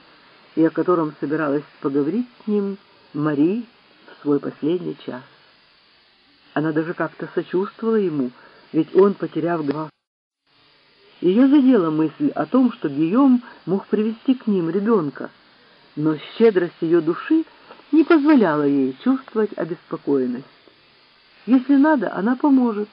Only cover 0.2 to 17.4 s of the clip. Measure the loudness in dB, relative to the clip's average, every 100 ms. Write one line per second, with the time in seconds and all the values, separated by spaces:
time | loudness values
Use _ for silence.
0.2 | _ _ _ 0 0 0 0 0 -2 -6
1.2 | -6 -4 -2 -4 -6 _ -4 -2 -2 -2
2.2 | -6 _ -4 -2 -2 -8 _ _ _ -4
3.2 | -2 0 0 0 -8 _ _ _ -20 -10
4.2 | -2 -2 -4 -6 -4 -4 -6 -10 -12 -14
5.2 | -16 _ _ _ _ _ _ _ _ _
6.2 | _ _ _ -6 -4 -4 -4 -6 -8 -8
7.2 | -8 -8 -6 -6 -6 -6 -2 0 0 -2
8.2 | -6 -8 -20 -20 _ -4 0 4 4 2
9.2 | -6 -6 -4 -4 -4 -6 -10 -14 _ _
10.2 | _ _ _ _ _ _ _ _ _ _
11.2 | 0 4 4 6 6 4 2 0 -2 -2
12.2 | -4 -2 -2 2 0 0 -6 -2 0 2
13.2 | 4 2 -2 -14 -6 -6 -2 -2 -2 -4
14.2 | -4 -2 -2 -2 -2 -2 0 0 -2 -8
15.2 | -16 -18 _ _ _ _ _ -4 -2 -4
16.2 | -8 2 2 4 -2 -6 0 0 0 -4
17.2 | -2 -2